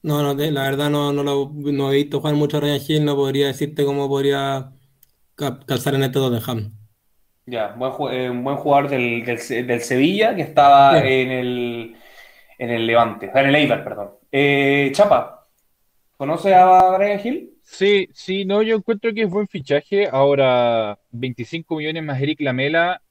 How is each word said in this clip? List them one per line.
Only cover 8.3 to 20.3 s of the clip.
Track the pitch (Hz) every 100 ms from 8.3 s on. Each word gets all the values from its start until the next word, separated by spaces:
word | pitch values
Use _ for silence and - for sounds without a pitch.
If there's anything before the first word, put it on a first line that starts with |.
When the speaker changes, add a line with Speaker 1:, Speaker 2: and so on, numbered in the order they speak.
Speaker 2:
un | 123
buen | 131 139
jugador | 147 143 143
del, | 135 120 117
del | 117 120
Se-, | - 120
del | 123 120
Sevilla, | 120 127 147 196 220 208
que |
estaba | 139 - 143 139 139 131
Speaker 1:
Sí. | 131
Speaker 2:
en | 131 127
el, | 127 123 123 120 117 113 - - - - _ _ -
en | 120
el | 117 113
Levante, | 117 113 104 98
en | 135 139
el | 147
Eibar, | 135 117
perdón. | - - 101 _ _
Eh, | 139 143 139 139 143 139
Chapa, | 139 208 135 - - _ _ _ _ _ _ _ _
¿conoce | 139 165 196
a | 185 185 185 185 190
Brian | 208 202
Hill? | 220 311 - _
Speaker 3:
Sí, | _ - 196 202 -
sí, | - - 190
no, | 190 208
yo | 220 220
encuentro | 214 214 226
que | 214
es | 220
buen | 190 208
fichaje. | 180 135 143 - 202 202
Ahora, | 135 139